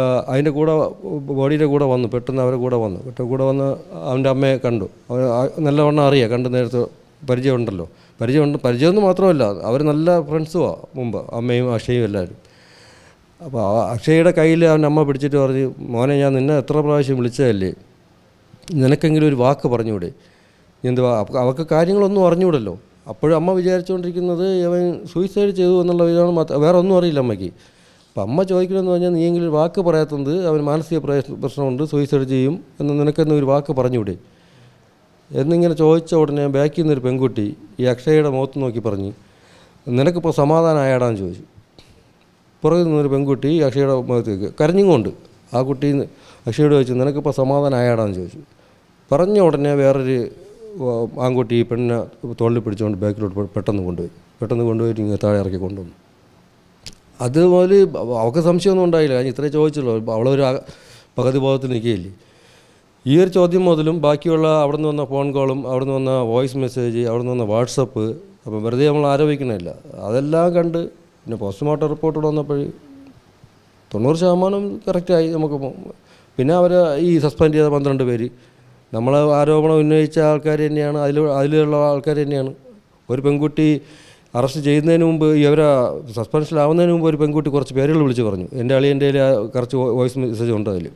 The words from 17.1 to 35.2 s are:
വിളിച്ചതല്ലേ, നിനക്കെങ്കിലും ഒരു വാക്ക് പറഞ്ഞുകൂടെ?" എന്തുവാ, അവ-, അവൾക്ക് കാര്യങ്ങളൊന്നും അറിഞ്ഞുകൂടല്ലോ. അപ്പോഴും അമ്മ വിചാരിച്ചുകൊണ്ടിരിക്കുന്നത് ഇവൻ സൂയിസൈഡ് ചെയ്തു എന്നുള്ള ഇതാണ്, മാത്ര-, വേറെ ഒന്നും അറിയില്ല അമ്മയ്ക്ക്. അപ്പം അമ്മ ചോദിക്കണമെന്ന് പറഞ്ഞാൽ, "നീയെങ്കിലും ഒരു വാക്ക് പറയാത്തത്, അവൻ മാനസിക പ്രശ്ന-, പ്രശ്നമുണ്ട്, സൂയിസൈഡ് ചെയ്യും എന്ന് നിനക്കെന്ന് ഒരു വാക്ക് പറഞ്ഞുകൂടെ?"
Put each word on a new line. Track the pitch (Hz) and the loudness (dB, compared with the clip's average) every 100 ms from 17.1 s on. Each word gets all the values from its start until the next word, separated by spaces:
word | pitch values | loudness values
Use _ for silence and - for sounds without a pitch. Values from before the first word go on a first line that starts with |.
| 135 | 0
വിളിച്ചതല്ലേ, | 120 120 131 101 92 - - _ _ _ _ _ _ - - 160 | -2 0 0 2 -2 -6 -16 _ _ _ _ _ _ -20 -6 0
നിനക്കെങ്കിലും | 131 147 165 156 151 | 2 4 2 2 2
ഒരു | 135 | 4
വാക്ക് | 123 143 147 | 2 2 0
പറഞ്ഞുകൂടെ?" | 120 113 104 85 - _ _ _ _ _ _ | -2 -2 -4 -6 -12 _ _ _ _ _ _
എന്തുവാ, | 127 127 127 117 | -4 0 0 0
അവ-, | 101 135 | -2 -2
അവൾക്ക് | 123 131 160 | -2 -2 -2
കാര്യങ്ങളൊന്നും | 156 170 202 202 202 180 | 0 2 2 2 4 2
അറിഞ്ഞുകൂടല്ലോ. | 170 185 151 104 90 - _ - | 4 2 2 -2 -8 -16 _ -16
അപ്പോഴും | 110 151 160 | -4 0 2
അമ്മ | 175 | 2
വിചാരിച്ചുകൊണ്ടിരിക്കുന്നത് | 190 180 185 175 185 175 175 180 170 190 185 175 | 0 0 0 -2 -6 -4 -4 -4 -2 -2 0 0
ഇവൻ | 175 175 165 - | 0 0 -4 -6
സൂയിസൈഡ് | 165 190 202 202 | -4 -2 0 0
ചെയ്തു | 185 180 180 | 2 2 4
എന്നുള്ള | 180 175 170 | 2 2 2
ഇതാണ്, | 170 175 170 | 4 2 2
മാത്ര-, | 156 139 | 0 2
വേറെ | 151 180 | 4 4
ഒന്നും | 185 185 | 4 2
അറിയില്ല | 175 147 | 2 0
അമ്മയ്ക്ക്. | 127 101 92 - _ _ _ _ _ | -2 -2 -6 -12 _ _ _ _ _
അപ്പം | - | -8
അമ്മ | 101 143 | -4 -2
ചോദിക്കണമെന്ന് | 190 185 185 190 185 | 0 0 0 -2 0
പറഞ്ഞാൽ, | 175 180 175 | 0 0 0
"നീയെങ്കിലും | 170 175 170 | 0 0 -2
ഒരു | 151 | 0
വാക്ക് | 165 202 | 0 0
പറയാത്തത്, | 175 160 156 147 139 170 175 | 0 0 0 -4 -4 -2 0
അവൻ | 156 147 | 0 0
മാനസിക | 151 160 165 | -2 -2 -4
പ്രശ്ന-, | 139 143 135 139 | -2 -2 -4 -8
പ്രശ്നമുണ്ട്, | 139 - 139 127 151 | -8 -4 -4 -4 -4
സൂയിസൈഡ് | 147 143 143 131 | -2 0 0 0
ചെയ്യും | 135 131 180 - - | 0 0 -4 -10 -8
എന്ന് | 147 147 | -4 0
നിനക്കെന്ന് | 147 147 156 | 0 0 0
ഒരു | 151 135 | 2 2
വാക്ക് | 139 147 139 | 0 0 -2
പറഞ്ഞുകൂടെ?" | 127 123 98 90 - _ _ _ - _ _ _ _ _ | 0 -2 -4 -8 -14 _ _ _ -20 _ _ _ _ _